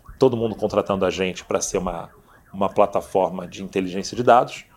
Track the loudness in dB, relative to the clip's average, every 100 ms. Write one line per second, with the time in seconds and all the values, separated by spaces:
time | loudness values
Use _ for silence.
0 | -12 2 2 2 -4 -2 -2 0 0 0
1 | 0 0 -4 -4 -4 -4 -2 -4 -4 -8
2 | -12 -18 -20 -20 -14 -4 -2 2 2 2
3 | -2 0 0 -2 -12 -12 -6 -2 -2 -4
4 | -8 -2 6 6 6 -6 -18